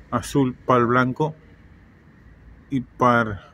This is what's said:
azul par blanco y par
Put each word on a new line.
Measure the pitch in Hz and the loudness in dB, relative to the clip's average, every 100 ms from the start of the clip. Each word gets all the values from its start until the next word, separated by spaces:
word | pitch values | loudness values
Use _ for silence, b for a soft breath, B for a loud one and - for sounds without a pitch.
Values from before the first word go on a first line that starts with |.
| - | -8
azul | 120 - 143 131 127 | -8 -4 -2 -2 -4
par | - 123 117 | 0 2 2
blanco | 123 127 120 151 - - - - - - - - - - - - - - | 0 0 -2 -6 -8 -20 -20 -20 -20 -20 -20 -20 -20 -20 -20 -20 -20 -8
y | 135 | -6
par | 117 - 123 120 110 98 - | -6 0 2 4 0 -6 -14